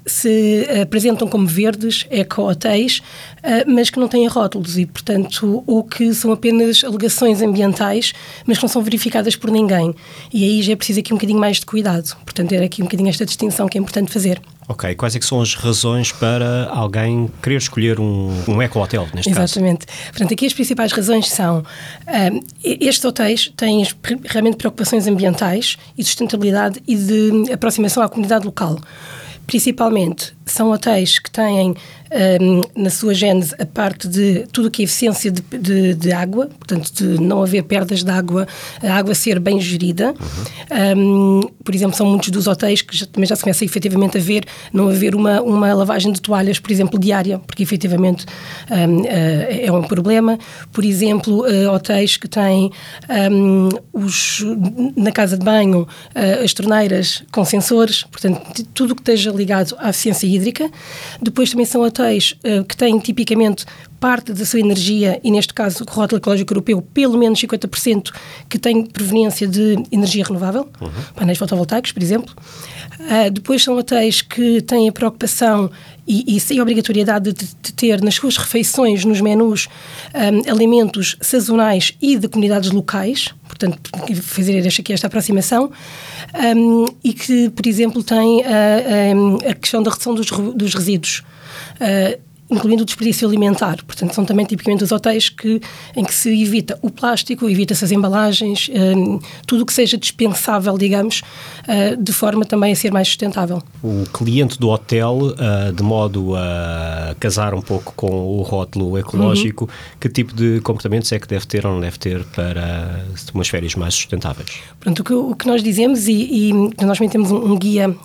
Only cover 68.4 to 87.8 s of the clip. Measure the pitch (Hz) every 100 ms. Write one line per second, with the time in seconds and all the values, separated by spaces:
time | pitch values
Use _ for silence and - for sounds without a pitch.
68.4 | - 208 240 226 226 - 196 220 214 -
69.4 | 202 185 214 208 247 208 202 202 185 185
70.4 | 185 220 277 - 85 85 147 - 180 180
71.4 | 190 185 165 226 247 - 170 214 - -
72.4 | - - - - - - 320 220 202 196
73.4 | - 269 - 247 247 240 226 - - -
74.4 | 240 233 226 240 220 190 226 220 233 -
75.4 | 233 208 190 - - - - 208 254 208
76.4 | - 277 233 226 - 208 208 208 196 190
77.4 | 185 - - - 233 208 208 - 277 247
78.4 | 247 240 220 - 240 202 202 208 208 208
79.4 | 226 208 - - - - - 285 208 208
80.4 | 262 220 226 240 214 202 185 - - 254
81.4 | 208 226 220 190 - - 277 262 220 220
82.4 | 208 208 190 196 156 202 190 269 - -
83.4 | - - 185 156 - 180 151 180 - -
84.4 | 185 196 180 - 196 196 208 220 - 196
85.4 | 185 240 277 - - - - - - 349
86.4 | 233 226 233 233 233 - 254 - - 247
87.4 | 240 - 226 208